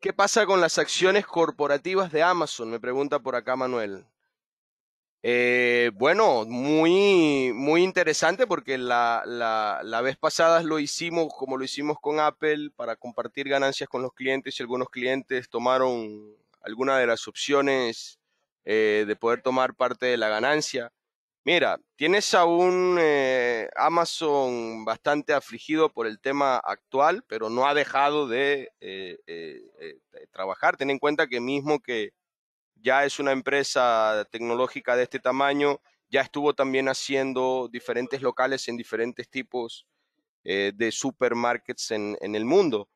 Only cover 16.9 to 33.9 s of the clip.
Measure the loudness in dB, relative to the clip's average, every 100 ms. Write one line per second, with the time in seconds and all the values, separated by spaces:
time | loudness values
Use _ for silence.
16.9 | 2 2 0 -4 -10 0 2 2 2 0
17.9 | -4 -12 -20 _ _ _ _ -2 2 4
18.9 | 2 0 0 0 0 0 0 0 0 -2
19.9 | -2 -2 0 0 0 0 0 -2 -8 -10
20.9 | _ _ _ _ _ 0 2 2 -2 _
21.9 | _ 2 2 4 4 4 4 4 2 2
22.9 | 2 4 4 2 2 0 -2 -4 0 0
23.9 | 2 0 -2 0 2 0 -2 -6 -8 -6
24.9 | -4 0 -2 0 -2 -2 -18 -4 0 0
25.9 | 0 -6 -4 -4 0 2 0 -2 -8 _
26.9 | 2 2 2 -6 -6 -4 0 0 0 0
27.9 | 0 2 0 -2 0 0 0 -4 _ -14
28.9 | -12 -12 -14 _ -12 -12 -14 -20 _ -18
29.9 | -18 _ -20 -20 -10 -8 -2 -2 0 -2
30.9 | -2 -2 0 -2 -2 -4 -4 -2 -2 -2
31.9 | -6 -6 _ _ _ _ _ _ _ 2
32.9 | 2 2 0 -2 0 0 0 0 2 2